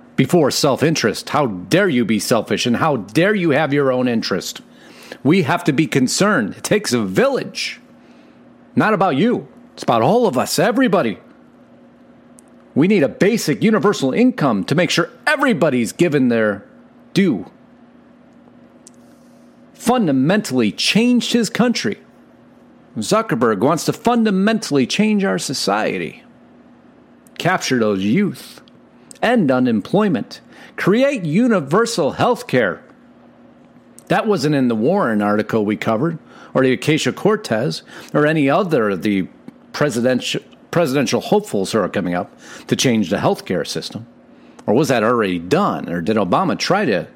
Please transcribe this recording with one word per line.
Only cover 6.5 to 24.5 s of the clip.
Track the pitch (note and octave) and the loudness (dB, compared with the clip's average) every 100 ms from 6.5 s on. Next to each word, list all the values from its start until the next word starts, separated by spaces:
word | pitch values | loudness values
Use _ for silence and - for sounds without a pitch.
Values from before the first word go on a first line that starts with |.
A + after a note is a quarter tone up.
| - | -6
It | |
takes | - D3+ - | -2 -2 0
a | A#2+ | -2
village. | G2 F#2+ C4+ A#3+ - - - - - - - - - - - - - B2 | 0 0 0 0 -6 -10 -10 -12 -20 -20 -20 -20 -20 -20 -20 -20 -6 0
Not | F#3+ | 0
about | G3+ F#3+ C3+ | 2 0 2
you. | A3+ D3+ - - - | 0 0 -6 -20 -20
It's | - | -6
about | - A#2 | 0 2
all | B2 A#3 G#3+ | 4 4 2
of | B2+ | 0
us, | G#2 - | -2 0
everybody. | G3 A#3 B3 F#3 A#2 F2+ - - - - - - - - - - - - - - - | 0 2 2 2 0 -6 -16 -20 -20 -20 -20 -20 -20 -20 -20 -20 -20 -20 -20 -20 -6
We | B2 F3+ | 0 2
need | G#3 | 4
a | - | 2
basic | - F#3+ A#3 - A#2 | 2 0 2 -2 0
universal | G#3+ A3 G3+ G3 C4 | 2 2 2 0 0
income | - B3+ - C#3+ G#2 - | 2 2 2 0 0 0
to | D3 | 0
make | E3+ | 0
sure | - - - - | 0 -2 -4 -2
everybody's | D4+ C#4+ E3 D#3+ B2+ A2+ | 0 0 2 2 0 -2
given | - F3 C#3+ B2 | 0 2 2 2
their | A#2 G#2+ G2 - - - - - | 2 0 -2 -10 -20 -20 -20 -4
due. | E3+ F#3+ F#2+ - - - - - - - - - - - - - - - - - - - - - - - | 0 0 -2 -8 -20 -20 -20 -20 -20 -20 -20 -20 -20 -20 -20 -20 -20 -20 -20 -20 -20 -20 -20 -20 -20 -20
Fundamentally | - - B3 E3+ C3+ C#3+ G#3 - B2+ G#2+ | -4 0 2 2 2 2 0 0 0 0
changed | - - G3 B3 A#3+ - | 0 0 2 2 2 0
his | A#3+ G#3+ | -2 0
country. | - B3 A#3 A2 - - - - - - - - - - A2+ | 0 0 0 -4 -6 -14 -20 -20 -20 -20 -20 -20 -20 -14 -10
Zuckerberg | G#2 G#3+ A3 A#2+ A#2+ G2+ | -2 -2 0 0 0 2
wants | C3 E3+ - | 2 0 -2
to | |
fundamentally | - A#3 A#3+ G#3+ F#3+ G3+ | -2 0 2 2 0 0